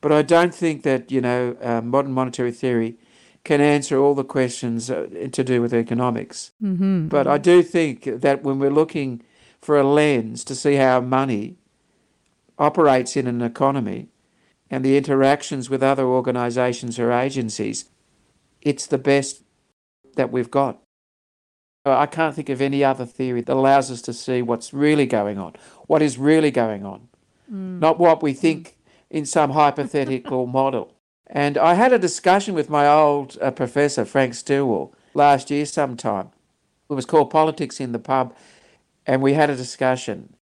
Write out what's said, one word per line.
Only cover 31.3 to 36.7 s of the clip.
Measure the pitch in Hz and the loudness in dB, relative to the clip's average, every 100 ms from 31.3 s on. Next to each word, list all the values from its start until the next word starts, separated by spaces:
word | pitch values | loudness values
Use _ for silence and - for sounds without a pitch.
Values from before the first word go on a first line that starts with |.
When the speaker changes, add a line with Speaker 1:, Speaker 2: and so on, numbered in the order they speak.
| 147 143 143 | -2 -2 2
Speaker 1:
I | 160 | 2
had | 175 247 | 4 4
a | 240 | 4
discussion | 180 - 185 190 196 | 0 -2 2 2 2
with | 175 147 | -4 -2
my | 151 143 | 2 4
old, | 151 151 143 135 - | 6 4 2 -4 -4
uh, | 135 | -4
professor, | 131 127 - 143 139 | -2 -4 0 0 0
Frank | 113 139 131 | -2 0 0
Stillwell, | 117 - 139 139 101 67 _ _ | -2 -4 -2 0 -2 -6 _ _
last | - 143 139 131 | 2 4 4 0
year | 147 147 | -4 -4
sometime. | - 143 120 - 101 95 _ _ _ _ | -2 -4 -4 -4 -4 -6 _ _ _ _